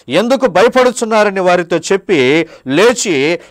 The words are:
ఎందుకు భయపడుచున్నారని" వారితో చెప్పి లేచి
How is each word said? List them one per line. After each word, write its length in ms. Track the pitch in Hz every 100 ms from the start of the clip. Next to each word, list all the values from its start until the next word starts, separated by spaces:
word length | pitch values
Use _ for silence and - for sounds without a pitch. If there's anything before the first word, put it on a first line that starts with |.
| -
ఎందుకు 380 | 143 233 262 254
భయపడుచున్నారని" 920 | 180 233 254 254 247 226 220 208 190
వారితో 360 | 180 180 170 170
చెప్పి 720 | - 196 - 175 127 156 160 - 127
లేచి 760 | 143 226 254 220 151 143 170 -